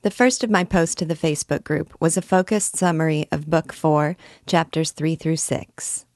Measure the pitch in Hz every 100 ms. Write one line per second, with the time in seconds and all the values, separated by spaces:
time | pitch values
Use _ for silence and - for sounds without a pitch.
0 | 208 - 247 - 233 196 180 185 165 -
1 | 165 160 165 147 - 143 - 147 - -
2 | 165 185 - 185 185 214 - - 180 160
3 | 160 151 - 151 151 160 - - 160 151
4 | 151 180 - - - 170 160 160 160 -
5 | 156 160 160 160 - 135 - - - -
6 | _